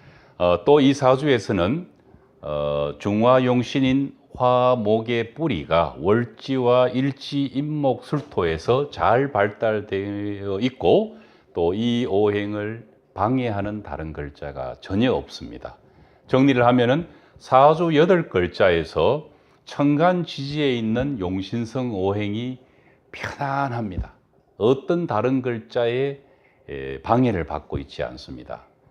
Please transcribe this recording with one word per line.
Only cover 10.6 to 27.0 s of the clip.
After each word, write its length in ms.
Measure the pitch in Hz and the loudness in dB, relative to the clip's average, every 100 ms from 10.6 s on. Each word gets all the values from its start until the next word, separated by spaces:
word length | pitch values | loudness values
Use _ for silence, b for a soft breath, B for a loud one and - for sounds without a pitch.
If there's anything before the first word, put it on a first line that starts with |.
있고, 560 | 123 - 85 160 220 B B B B | -4 -2 2 2 2 B B B B
또 180 | - 85 | -2 -2
이 320 | 98 120 120 127 | 0 0 0 0
오행을 800 | 98 104 101 101 104 104 113 - _ _ | 2 2 0 -4 -6 -8 -10 -16 _ _
방해하는 680 | - 104 131 120 101 101 107 | -4 0 0 -2 -4 -6 -8
다른 300 | - 71 80 | -10 -10 -10
글자가 640 | 78 73 - 73 69 64 64 | -10 -12 -12 -14 -10 -12 -12
전혀 280 | - 95 127 | -6 0 0
없습니다. 680 | 85 - - 62 60 - - b b b b b | 0 -4 -14 -16 -14 -16 -18 b b b b b
정리를 400 | 131 139 123 120 | 4 4 4 4
하면은 400 | 123 120 147 170 B B B | 4 4 2 -2 B B B
사주 580 | - 131 143 156 170 147 | 2 6 6 6 2 4
여덟 320 | 175 180 - | 4 4 2
글자에서 1000 | 95 87 - 98 85 76 82 87 147 156 b b b | 0 0 4 4 4 0 0 2 2 -4 b b b
천간 600 | - - 143 147 175 180 165 | -12 -2 2 4 2 0 -4
지지에 500 | - 139 147 143 120 | -8 -8 -2 0 0
있는 440 | 110 117 139 127 | 0 -2 -2 -4
용신성 720 | 90 95 92 117 113 131 123 | -4 -4 -4 -6 -6 -6 -4
오행이 640 | 101 95 104 104 107 123 127 b b b b b | -2 -2 -2 -4 -6 -8 -10 b b b b b
편안합니다. 1000 | - - - 139 139 139 117 107 87 - _ _ _ _ - | -14 -12 -8 -4 -2 -2 -4 -6 -6 -8 _ _ _ _ 0
어떤 480 | 107 135 - 180 170 | 2 2 0 -4 -2
다른 340 | 107 123 131 | -2 0 0
글자에, 800 | 123 117 110 123 117 123 139 139 b b b b - | -2 -6 -6 -2 0 0 -4 -6 b b b b -14
에, 320 | 69 67 67 | -12 -10 -8